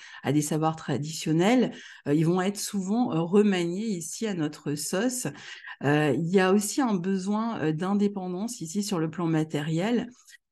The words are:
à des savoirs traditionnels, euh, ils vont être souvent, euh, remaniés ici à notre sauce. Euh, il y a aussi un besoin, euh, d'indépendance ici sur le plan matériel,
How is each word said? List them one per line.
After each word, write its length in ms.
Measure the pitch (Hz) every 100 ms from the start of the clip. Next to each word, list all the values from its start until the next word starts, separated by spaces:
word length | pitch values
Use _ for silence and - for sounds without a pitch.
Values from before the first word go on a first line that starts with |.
| - -
à 80 | 123
des 120 | 147
savoirs 340 | 147 156 160 160
traditionnels, 960 | - 131 151 156 160 160 196 254 202 - - - 143
euh, 60 |
ils 140 | 151 160
vont 160 | 180
être 160 | 185 202
souvent, 560 | - 202 185 226 247
euh, 80 | 160
remaniés 640 | 170 202 208 180 170 185 226
ici 400 | 180 156 - 220
à 80 |
notre 400 | 180 151 - 147
sauce. 520 | 147 - 180 247 247 151 - - - - -
Euh, 300 | 135 147 151
il 140 | 127 165
y 100 | 190
a 140 | 185
aussi 300 | 208 202 -
un 140 | 254 190
besoin, 640 | 185 196 190 214 226 220
euh, 120 | 156
d'indépendance 880 | 156 185 202 202 202 185 180 233 -
ici 220 | 175 202
sur 160 | 202 180
le 100 | 165
plan 180 | 170 165
matériel, 840 | 160 156 147 151 160 208 240 - - - - _